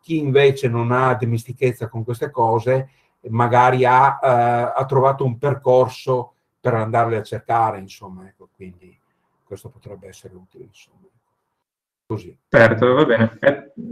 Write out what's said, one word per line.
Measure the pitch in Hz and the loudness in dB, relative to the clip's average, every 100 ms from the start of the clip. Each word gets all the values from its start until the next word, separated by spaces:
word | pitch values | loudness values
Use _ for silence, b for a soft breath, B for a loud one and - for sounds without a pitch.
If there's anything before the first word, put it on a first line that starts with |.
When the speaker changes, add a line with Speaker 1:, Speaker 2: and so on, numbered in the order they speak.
Speaker 1:
Chi | _ 160 | _ -4
invece | 143 131 143 135 127 | 2 4 4 2 -2
non | 117 117 | -2 -2
ha | 123 131 | 0 0
dimestichezza | 123 117 117 117 127 131 120 113 | 0 -2 -4 -6 -4 -4 -4 -10
con | 113 | -10
queste | 110 117 147 | -8 -8 -8
cose, | 127 117 117 117 131 135 _ _ _ 123 | -2 0 0 0 -2 -4 _ _ _ -8
magari | 113 120 123 127 127 | -2 2 4 4 4
ha, | 127 127 139 - | 2 4 4 2
eh, | 135 123 120 120 120 | 0 2 2 0 -2
ha | 127 135 | -4 -2
trovato | 135 135 135 | 2 2 0
un | 135 117 | -4 -2
percorso | 143 135 - 127 123 - - 127 120 _ _ _ | -4 -2 2 2 2 -4 -4 -4 -4 _ _ _
per | 123 | -4
andarle | 117 110 117 113 110 | -2 -2 -2 0 -2
a | |
cercare, | 104 110 - 117 113 101 | -6 -12 -4 0 0 -2
insomma, | 95 - 101 92 95 | -14 -20 -20 -20 -20
ecco, | _ 92 | _ _
quindi | _ 92 90 92 _ _ _ _ _ | _ -20 -20 _ _ _ _ _ _
questo | _ 98 - | _ -18 -18
potrebbe | _ - 101 95 | _ -20 -20 -20
essere | 92 95 | -20 -20
utile, | 90 92 98 | -20 _ -20
insomma. | 95 _ _ _ 190 _ _ _ _ _ _ _ _ _ _ | -20 _ _ _ _ _ _ _ _ _ _ _ _ _ _
Così. | 110 87 - _ | -12 -12 -20 _
Speaker 2:
Certo, | - 113 107 123 | 4 4 4 2
va | 127 | 2
bene. | 156 113 110 - | 2 2 0 0
È | 139 143 - - - | 0 0 -8 -18 -16